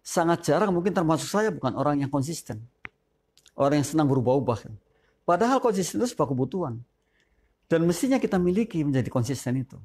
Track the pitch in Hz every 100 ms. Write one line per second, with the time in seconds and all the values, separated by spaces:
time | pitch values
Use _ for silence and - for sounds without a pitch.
0 | - - 165 170 - 151 208 175 180 196
1 | 160 160 - - 220 156 127 113 143 143
2 | 139 143 131 165 - 110 117 _ - _
3 | _ _ _ _ _ - 139 147 135 156
4 | 147 135 120 135 123 117 - 107 _ _
5 | _ _ - 233 233 262 254 196 - 202
6 | 240 - 147 131 131 190 160 117 120 _
7 | _ _ _ _ _ _ _ 165 170 170
8 | 262 269 214 190 175 180 226 165 147 131
9 | 117 131 117 127 - 127 123 -